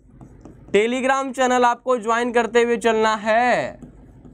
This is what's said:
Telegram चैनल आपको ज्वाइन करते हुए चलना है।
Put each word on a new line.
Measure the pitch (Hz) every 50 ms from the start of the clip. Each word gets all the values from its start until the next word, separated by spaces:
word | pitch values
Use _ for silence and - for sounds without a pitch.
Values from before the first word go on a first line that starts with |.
| _ _ - - - - - - - - - - - - -
Telegram | 202 214 233 247 262 240 262 269 269 269 269 240
चैनल | 269 254 247 254 254 247
आपको | 240 240 240 - 254 254 240
ज्वाइन | 202 233 226 233 240 247 226
करते | 240 233 226 233 240 233
हुए | 240 233 214
चलना | - 233 226 220 220 220 220
है। | 214 202 226 214 233 247 247 220 165 131 107 - - - - - - - - - - - -